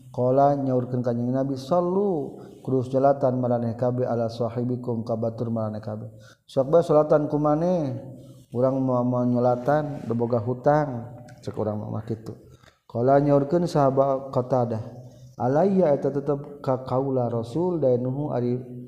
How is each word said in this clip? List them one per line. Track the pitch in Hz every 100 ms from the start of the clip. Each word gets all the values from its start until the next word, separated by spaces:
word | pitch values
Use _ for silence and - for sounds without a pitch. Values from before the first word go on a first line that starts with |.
| -
Qala | - 123 135 143 143
nyaurkeun | 135 127 120 123 123
Kanjeng | 120 123
Nabi | 131 139
sallu | 131 139 180 175 190 202 160 131 - - - -
kudu | 131 123
salatan | 135 139 139 131 127
maraneh | 123 120 117 113
kabeh | 123 123
ala | 123 117 113
sahibikum | 113 113 123 123 123 123 113 117
ka |
batur | 113 113 113 117
maraneh | 113 107 107
kabeh. | 110 110 113 - - - _
Sok | 135 131
bae | 170
salatan | 160 151 151 156 147
ku | 147
maneh. | 151 151 175 180 139 123 131 - - - -
Urang | 120 131 131
mau, | 131 123 123
mau | 123
nyolatan, | 123 120 123 123 143 151 143 139 -
boga | 117 117 120
hutang, | 113 123 147 151 143 120 113 - - - -
cek |
urang | - 107 104 110
mah | 110
kitu. | - 110 110 - - - - _ _
Qala | 117 127 143
nyaurkeun | 147 143 139 175 170
sahabat | 156 135 135 139 135 -
Qatadah. | 131 123 127 117 110 - - - - - -
Alayya | 123 143 196 190 165
eta | 135 139
tetep | 139 139 143 143 - 139
ka | 123
kaula | 127 131 139 131 117
Rasul | 117 113 156 180 170
dainuhu | 135 120 127 135 147
ari | 127 123 123 120 123